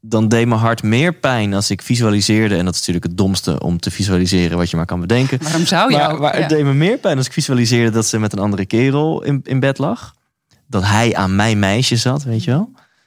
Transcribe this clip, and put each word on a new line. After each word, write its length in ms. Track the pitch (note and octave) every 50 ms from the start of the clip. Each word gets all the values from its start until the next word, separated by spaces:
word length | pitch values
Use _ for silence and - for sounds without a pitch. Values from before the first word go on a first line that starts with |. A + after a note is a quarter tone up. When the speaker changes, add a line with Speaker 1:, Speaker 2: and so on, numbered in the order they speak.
Speaker 1:
dan 260 | - A2+ A2+ A2 A2+
deed 200 | G#2+ A#2 A#2 A#2
mijn 120 | A#2+ A#2 A2
hart 240 | A2+ A#2 A#2 A2+ -
meer 300 | A2 A2 A#2+ D#3 F3+ E3
pijn 400 | - - C#3 B2+ A#2 G#2 G#2 G2
als 160 | G2 G2+ -
ik 120 | G#2 F#2
visualiseerde. 720 | - - B2 A#2 A#2+ A2 G#2 G#2 G2 - G#2+ A2 A2 G#2 G2+
En 80 | E2+ F2
dat 80 | F#2 E2+
is 60 | -
natuurlijk 260 | - - F2 F2 -
het 120 | E2+ E2+
domste 420 | F2+ G2 G2 F#2+ - - - D#2+ -
om 200 | - E2+ F2 E2
te 120 | - -
visualiseren 680 | F2 - G2 G2 F#2 F2 F2+ F2 F#2+ F#2 F2 E2 E2+
wat 120 | F2 F2 E2+
je 60 | -
maar 80 | E2+ E2
kan 140 | - F2+ F2
bedenken. 400 | E2+ F2+ A2+ B2 C3+ C3 - B2+ D#3
Speaker 2:
Waarom 220 | D3+ E3 D#3+ E3+
zou 260 | - - E3 G#3 C4
je 60 | B3
Speaker 1:
Maar, 140 | D3 D3 D3+ D#3
Speaker 2:
ook? 60 | D3
Speaker 1:
maar 160 | C#3+ D3 -
Speaker 2:
Ja. 40 | -
Speaker 1:
het 80 | E3+ -
deed 140 | D#3 D3+ D3
me 100 | C#3 C3+
meer 240 | C#3 D#3 F#3+ A#3+
pijn 200 | C#4 - G3+ D3+
als 80 | C3+ C3
ik 80 | - -
visualiseerde 580 | - C#3+ - C3+ B2 A#2 A2+ B2 A#2+ A#2 A2+
dat 140 | G#2+ A2+ A2
ze 140 | - - A2
met 140 | G#2+ G#2 -
een 60 | G2
andere 260 | G2 G#2 G2+ F#2+ G2
kerel 580 | F#2+ - A2 B2+ C3+ C3+ D3 D3+ D#3 D#3+ - -
in, 160 | - C#3+ C3+ C3+
in 160 | - C3 C3
bed 180 | B2+ C#3 C3+
lag. 360 | - C3+ E3 A3+ - - - _ _ _ _ _ _ _ _ _ _ _
Dat 160 | _ A#2 G2+ F#2
hij 300 | G2+ G2+ G#2+ A#2 A#2 -
aan 200 | - G2 F#2 F#2+
mijn 240 | G2 G#2 A2+ A2 G#2
meisje 360 | G2+ F#2+ G2 A#2 C3 - B2
zat, 260 | A#2 - B2+ C3 D3 C#3+
weet 200 | C3 A2+ A2 -
je 80 | A#2+
wel. 200 | B2 D#3+ G#3+ - - _ _ _ _ _ _